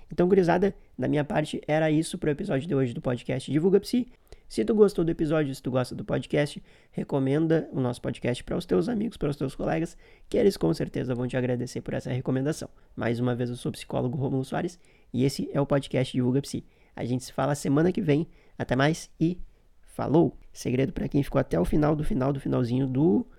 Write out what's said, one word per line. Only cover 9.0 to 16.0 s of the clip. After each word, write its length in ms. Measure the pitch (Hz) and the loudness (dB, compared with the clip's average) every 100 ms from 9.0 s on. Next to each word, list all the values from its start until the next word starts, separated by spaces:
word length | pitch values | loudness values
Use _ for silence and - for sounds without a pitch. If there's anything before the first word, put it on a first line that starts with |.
| 220 - | -4 -4
para 140 | 151 | -4
os 40 | |
teus 220 | 143 139 - | -2 -6 -4
colegas, 420 | - 160 165 - - - - | -4 -2 -4 -8 -20 -20 -4
que 100 | - | 2
eles 180 | 202 - | 2 2
com 160 | 165 | 0
certeza 440 | 160 - - 123 120 | -2 -4 -4 -4 -4
vão 100 | 123 | -2
te 100 | 131 | -2
agradecer 440 | 127 123 117 123 | -2 -2 -4 -8
por 140 | - | -6
essa 180 | 131 139 | -6 -4
recomendação. 560 | 127 143 131 139 160 - - - | -4 -2 0 0 -4 -8 -16 -16
Mais 240 | - 113 117 | -4 -2 0
uma 160 | 123 | 0
vez, 160 | 120 123 | 0 -4
eu 60 | 123 | -4
sou 140 | 156 | -6
o 20 | |
psicólogo 440 | - - 135 123 135 | -8 -6 -4 -2 -2
Rômulo 280 | 131 135 | -2 -2
Soares 340 | 131 160 175 - - _ _ | -2 -4 -6 -8 -20 _ _
e 120 | 120 | 0
esse 260 | 135 - 392 | 0 0 -4
é 80 | 143 | -2
o 60 | 139 | 0
podcast 460 | 139 - 135 | 0 0 -2